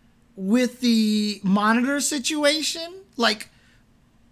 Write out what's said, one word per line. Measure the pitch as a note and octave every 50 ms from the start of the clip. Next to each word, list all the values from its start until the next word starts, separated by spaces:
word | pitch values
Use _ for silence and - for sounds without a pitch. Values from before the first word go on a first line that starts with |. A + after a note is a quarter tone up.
| _ _ _ _ _ _ -
with | G3 F#3+ G3 A3+ B3+ B3 A#3+ B3 -
the | B3 A#3+ A3+ A3 A3 G#3+ G#3+ G#3+ G#3 G#3 G3+ F#3+ -
monitor | F#3 G3 G#3 G#3 G#3+ A3+ A#3+ A#3+ C#4 C#4+ C#4+
situation. | - - D#4 C#4 A#3+ - D#4 D4 D4 C#4+ D4+ D#4 C#4+ - - E4 E4 E4+ F#4 F#4+ - _ -
Like, | B3+ A#3 A3 G#3+ G#3+ - - _ _ _ _ _ _ _ _ _ _ _ _ _ _ _ _